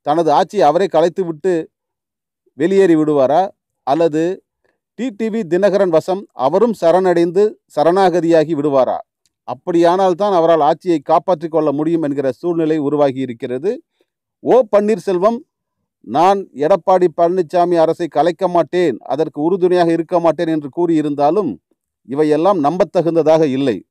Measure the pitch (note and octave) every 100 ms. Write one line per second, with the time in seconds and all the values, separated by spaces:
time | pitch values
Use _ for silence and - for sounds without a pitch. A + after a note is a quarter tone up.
0 | - D#3 D#3 D3 F3 G#3 D3+ D#3+ F#3+ D#3
1 | E3+ E3 F3 D#3 F#3+ E3+ - _ _ _
2 | _ _ _ _ _ - E3+ G3 F#3+ D#3+
3 | D3+ D3 C3 D#3 G3 _ _ _ - D3
4 | E3 D3+ E3 F#3+ _ _ _ _ _ -
5 | B3+ G3+ A3 A3+ E3+ F3 G3+ G3 F#3+ D#3+
6 | E3 F#3 - - C3 F3+ A#3+ G3 E3 F3
7 | F#3 F3 E3+ F3 G#3+ - _ - D3+ F#3+
8 | F#3+ F3 E3 E3 D3+ D#3 D3+ C#3 A#2 F2+
9 | - _ _ _ - B2 - E3+ E3+ F#3
10 | F#3+ E3 G#3 F3+ E3 D#3+ D3 D#3+ F3+ E3
11 | - E3 - F3 D#3+ D#3+ D3+ C#3 D#3 E3+
12 | D3 C#3 C3+ B2 F3 E3 D#3+ D#3+ C#3 D3
13 | C#3+ C3 B2+ A#2 B2+ B2+ F3 A#3+ _ _
14 | _ _ _ _ C3 A3+ A#3 G#3 G#3 G#3+
15 | G3 F3+ G#3+ A#3 - _ _ _ _ _
16 | - C3 F3+ G3+ - - D3+ G3 F3 F#3
17 | F3+ D#3 E3+ F#3 E3 F3+ F3 E3+ D#3+ D#3+
18 | E3 D3 D#3+ E3+ F3+ F3 D3+ F3+ E3+ A2+
19 | - C3+ D#3 D3 D#3 F#3+ F3 F3+ E3+ E3
20 | D#3+ F3 D#3+ D3+ E3 D#3+ C#3+ E3+ F3 D#3+
21 | D3+ C#3+ C#3+ F#3+ F3 E2+ _ _ _ _
22 | - C#3 D#3 D3+ F3+ G3 C#3+ F3+ G3+ F#3
23 | E3 D#3+ D3+ D#3+ D#3+ C3 C#3 F#2+ -